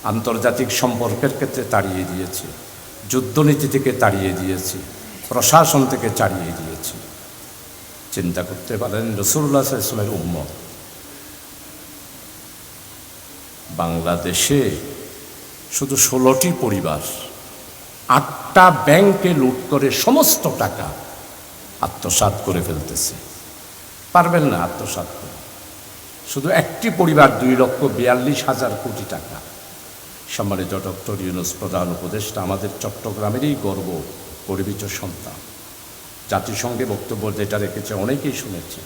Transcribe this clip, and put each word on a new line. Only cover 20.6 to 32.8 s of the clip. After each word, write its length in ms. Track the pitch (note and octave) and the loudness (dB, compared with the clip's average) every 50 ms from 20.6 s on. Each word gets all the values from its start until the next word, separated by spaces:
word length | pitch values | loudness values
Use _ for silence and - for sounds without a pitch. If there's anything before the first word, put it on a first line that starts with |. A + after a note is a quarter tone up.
| A2+ - - - - - - - - - - - - - - - - - - - - - - - | -2 -2 -2 -4 -6 -6 -6 -8 -12 -14 -14 -16 -16 -16 -16 -18 -18 -18 -18 -18 -18 -18 -6 -4
আত্মসাৎ 520 | E2+ E2+ - - - F2 D#2+ - A2 G2 F#2 - - | -4 -4 -4 -4 -2 0 2 4 4 4 2 0 -2
করে 180 | - F#2 F2 | 0 0 0
ফেলতেছে। 520 | D#2 - D#2+ D2+ D2 - - - - - - - - - - - - - - - - - - - - - - - - - | 0 0 -2 -4 -4 -4 -4 -4 -4 -4 -6 -8 -14 -16 -16 -16 -18 -18 -18 -18 -18 -18 -18 -18 -18 -18 -18 -18 -18 4
পারবেন 300 | - F3+ E3 E3+ E3+ E3+ | 4 6 6 6 4 4
না 160 | D3+ C#3 G2+ E2+ | 4 4 2 2
আত্মসাৎ 480 | E2+ E2+ - - - G2+ - F#2 F2 | 0 -2 -4 -6 -6 -6 -6 -6 -6
করে। 240 | - - - - - - - - - - - - - - - - - - - - - - - - - | -8 -10 -12 -14 -14 -14 -16 -16 -18 -18 -18 -18 -18 -18 -18 -18 -18 -18 -18 -18 -18 -18 -16 -12 -8
শুধু 200 | - C#3 C3+ E3 | -6 -4 0 2
একটি 420 | - E3 - - - - - A#3 | 4 4 2 2 -4 -4 -2 -2
পরিবার 480 | - F3 F3+ D#3+ D3+ D3+ C#3+ C3+ - - | 2 4 4 6 10 10 10 10 8 4
দুই 180 | B2 B2+ B2+ | 4 4 6
লক্ষ 280 | B2+ C3 B2+ C3 - C#3+ | 6 6 4 4 2 0
বিয়াল্লিশ 600 | C3 G2+ A#2 A#2+ B2 B2 B2 B2 D3 C#3+ C3+ - | 0 2 4 4 4 4 4 4 2 0 2 2
হাজার 240 | - B2+ G#2+ B2+ A#2 G2+ - - | 0 0 0 0 -2 -2 -4 -6
কোটি 200 | B2 G2+ - G2+ - | -8 -6 -8 -8 -8
টাকা। 300 | - D2+ D#2 - - - - - - - - - - - - - - - - - - - - - | -8 -10 -10 -12 -14 -14 -14 -16 -18 -18 -18 -18 -18 -18 -18 -18 -18 -18 -18 -18 -18 -18 -12 -8
সম্মানিত 460 | - - G#2+ G2+ G2 F#2 F2+ F2 F#2+ | -6 -4 -2 -2 -2 -2 -2 -4 -4
ডক্টর 420 | F#2+ F2+ F#2+ F2+ F2 - - G#2+ F#2 | -4 -4 -6 -8 -6 -6 -6 -6 -4
ইউনূস 340 | F#2 F#2 F2+ F#2 F2 F2 - - | -4 -4 -2 -2 -4 -4 -6 -6
প্রধান 280 | G#2+ F2+ F#2 F2+ F2+ F2 | -6 -2 -2 0 0 -2
উপদেষ্টা, 540 | E2+ - - F2+ G2+ G#2+ G#2 - - A2 | -4 -6 -6 -6 -4 -4 -6 -4 -6 -4
আমাদের 260 | F#2 F#2 F#2+ F#2+ G#2 G2+ - - | -2 -2 -2 -2 -4 -6 -6 -6